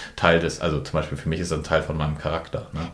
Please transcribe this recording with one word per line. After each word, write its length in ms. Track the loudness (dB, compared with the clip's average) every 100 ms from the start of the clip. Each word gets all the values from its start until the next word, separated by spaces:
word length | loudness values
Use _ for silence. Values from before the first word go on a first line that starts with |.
| -12 2
Teil 240 | 6 6
des, 220 | 4 0
also 180 | 0 0
zum 180 | 0 -2
Beispiel 200 | -2 -4
für 100 | -2
mich 140 | -2
ist 100 | 0
das 80 | -2
ein 40 | 2
Teil 160 | 2
von 160 | 2 -2
meinem 200 | -2 -2
Charakter, 500 | -2 -4 -4 -8 -6
ne? 80 | -6 -2